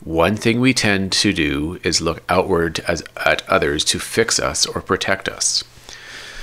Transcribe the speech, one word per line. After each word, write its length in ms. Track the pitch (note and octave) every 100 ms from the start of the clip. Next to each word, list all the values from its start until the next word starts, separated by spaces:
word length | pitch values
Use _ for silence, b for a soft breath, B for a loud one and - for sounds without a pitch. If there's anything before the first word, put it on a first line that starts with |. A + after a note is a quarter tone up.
One 360 | F2+ D#2+ E2+ G#2+
thing 220 | A#2 A#2
we 140 | C3
tend 380 | A#2+ A2 G2 F#2+
to 200 | - G#2+
do 460 | E2+ D2+ C#2+ D#2 F2+
is 160 | F2+ D#2+
look 220 | E2 D#2 -
outward 500 | F2+ E2+ E2+ E2 D#2+
as, 220 | - E2 - -
at 300 | D#2 D#2 -
others 340 | F#2 D#2+ D2 -
to 140 | F2+
fix 400 | - - A2+ -
us 260 | B1+ - -
or 160 | -
protect 460 | - F#2+ - F#2+ -
us. 360 | - - - - - B B B B B B